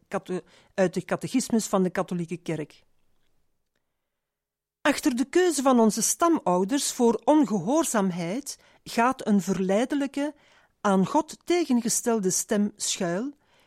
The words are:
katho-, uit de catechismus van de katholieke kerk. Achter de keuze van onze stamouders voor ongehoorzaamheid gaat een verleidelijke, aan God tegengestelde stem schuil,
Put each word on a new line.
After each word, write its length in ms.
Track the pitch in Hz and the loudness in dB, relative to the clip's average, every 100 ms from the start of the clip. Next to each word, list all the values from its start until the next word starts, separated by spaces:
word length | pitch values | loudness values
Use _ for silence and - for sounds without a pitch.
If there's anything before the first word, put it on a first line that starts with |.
| - | -10
katho-, 320 | 190 - 180 - _ _ | -10 -6 -10 -10 _ _
uit 200 | - 185 | 0 0
de 100 | 180 | 0
catechismus 600 | - 180 165 262 - 226 - | -4 -6 -2 -2 0 -2 0
van 160 | 196 | 0
de 80 | 185 | 0
katholieke 460 | 190 180 180 165 175 | -2 -6 -6 -6 -8
kerk. 480 | - 156 147 - _ _ _ _ _ _ _ _ _ _ _ _ _ _ _ _ _ _ _ _ | -8 -8 -8 -14 _ _ _ _ _ _ _ _ _ _ _ _ _ _ _ _ _ _ _ _
Achter 360 | 302 - 302 240 | -2 0 0 0
de 80 | |
keuze 380 | 269 349 359 285 | 0 2 2 2
van 180 | 262 247 | 4 6
onze 220 | 220 226 | 4 4
stamouders 880 | - - 339 311 180 180 196 277 - | -2 0 2 2 2 0 0 -2 -2
voor 280 | - 233 - | 0 2 2
ongehoorzaamheid 1300 | - 302 220 202 160 302 - 220 190 175 170 226 - - _ _ | 4 4 4 0 0 0 0 0 -2 -2 -6 -8 -10 -14 _ _
gaat 420 | - - 240 262 - | -8 0 0 0 0
een 140 | 202 | 0
verleidelijke, 920 | 175 190 185 196 254 285 277 - 294 - _ _ _ _ | 2 -2 0 0 0 -2 -4 -4 -6 -8 _ _ _ _
aan 260 | 208 190 185 | 0 2 2
God 300 | 294 320 - | 0 -2 -6
tegengestelde 840 | - 349 320 240 226 - 240 226 185 | -2 0 2 0 0 -2 -2 0 0
stem 420 | 180 - 208 208 - | -2 -2 -2 -2 -4
schuil, 560 | - - 175 175 269 - _ _ | -6 -4 -2 -4 -6 -10 _ _